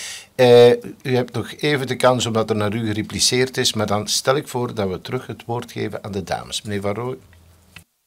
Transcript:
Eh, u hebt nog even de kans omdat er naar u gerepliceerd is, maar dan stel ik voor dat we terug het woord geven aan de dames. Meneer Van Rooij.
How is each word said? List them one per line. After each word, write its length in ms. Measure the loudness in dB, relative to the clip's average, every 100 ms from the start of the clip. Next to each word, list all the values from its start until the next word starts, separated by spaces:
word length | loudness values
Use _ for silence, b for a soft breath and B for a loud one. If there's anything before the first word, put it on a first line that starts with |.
| B B B
Eh, 480 | 2 8 10 10 8 -2 -12
u 120 | -2
hebt 180 | -2 -2
nog 200 | -6 -8
even 340 | -4 -2 0 -2
de 100 | 2
kans 300 | 2 2 0
omdat 240 | -2 0
er 60 | 0
naar 180 | -2
u 120 | -2 -4
gerepliceerd 680 | -4 -4 -2 0 2 0 0
is, 160 | -2
maar 140 | -2 -2
dan 220 | -2 -2
stel 280 | -4 0 -2
ik 120 | -2
voor 260 | -8 -6
dat 140 | -4 -4
we 120 | -4
terug 260 | -8 -10 -8
het 180 | -14
woord 280 | -8 -8 -8
geven 320 | -8 -8 -8
aan 80 | -8
de 100 | -8
dames. 400 | -6 -8 -6 -10
Meneer 180 | -8 -6
Van 140 | -4
Rooij. 240 | -6 -8 -10 -16 -20 _ _ _ -20 _ _